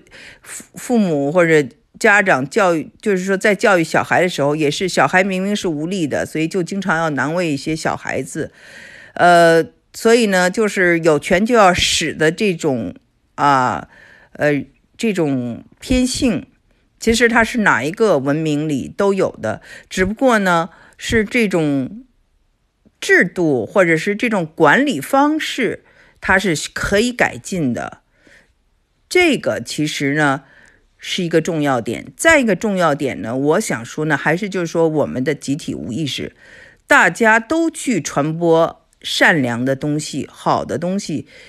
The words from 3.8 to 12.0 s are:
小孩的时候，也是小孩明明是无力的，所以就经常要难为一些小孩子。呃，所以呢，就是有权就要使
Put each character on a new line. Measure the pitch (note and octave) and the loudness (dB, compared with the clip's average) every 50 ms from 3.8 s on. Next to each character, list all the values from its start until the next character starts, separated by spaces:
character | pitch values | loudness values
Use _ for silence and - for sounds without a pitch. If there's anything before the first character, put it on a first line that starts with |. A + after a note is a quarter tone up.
| D#3+ | 2
小 | - - C#3 - | 0 0 -2 0
孩 | - - C3 | 0 0 0
的 | F3 F3+ | 0 0
时 | - - C#3 | 0 -2 0
候， | C#3+ D3+ | 0 0
也 | D#3+ D3+ C#3 | 0 0 -2
是 | D3+ - G3 | -2 -2 -4
小 | F3 - - C3 | -2 0 0 2
孩 | C#3 - F#3 G3 | 2 2 2 0
明 | G3+ F#3+ F#3 | 0 -2 -4
明 | F#3+ G3+ G#3 | -2 -2 -4
是 | G#3 - | -2 -2
无 | F#3 D#3 C#3+ D#3 | -4 -4 -4 -6
力 | F3 G3+ F#3+ D#3+ | -6 -4 -4 -4
的， | C3 A2+ E2+ E2+ | -2 -2 -4 -4
所 | - - D#3 | -4 -4 -4
以 | D#3+ | -4
就 | E3 - F#3+ | -4 -2 -4
经 | E3+ - G3 G3 | -4 -4 -6 -6
常 | F#3 F#3+ D#3+ | -4 -2 -2
要 | D#3+ E3 D#3+ | 0 0 -2
难 | D3 C3 B2 C#3+ D#3+ | -2 -2 -2 -2 -2
为 | F3+ F3+ D#3+ | -2 -2 -2
一 | C#3+ | -4
些 | C3+ - D#3+ D#3 | -4 -4 -6 -6
小 | - - C#3+ - | -4 -4 -4 -6
孩 | - - - - A2+ | -6 -6 -6 -6 -6
子。 | C3+ - - E3 C#3 - - - - - - - - - - - - - - | -6 -8 -8 -10 -10 -10 -12 -18 -20 -20 -20 -20 -20 -20 -20 -20 -20 -12 -2
呃， | - - F3 F3 E3+ E3+ E3 E3 E3 D#3+ - - _ _ _ - | 2 6 6 8 8 8 6 6 4 2 0 -6 _ _ _ -8
所 | - - A3+ A#3 | -2 2 4 4
以 | B3 A#3 | 4 4
呢， | G3+ F#3+ F#3 F3+ F3+ | 2 2 2 2 0
就 | F#3 A#3 G#3+ | 0 -2 -2
是 | G3+ - G#3 F#3 F3 E3+ E3 | -2 0 0 2 2 2 2
有 | D#3+ E3+ D3+ | 2 2 2
权 | C#3+ - - F#3 F3+ A3 | 2 2 0 0 0 2
就 | A3+ B3 | 2 4
要 | A3+ G3+ F3+ F3+ | 6 6 6 4
使 | - - - - - | 2 0 -2 -2 -2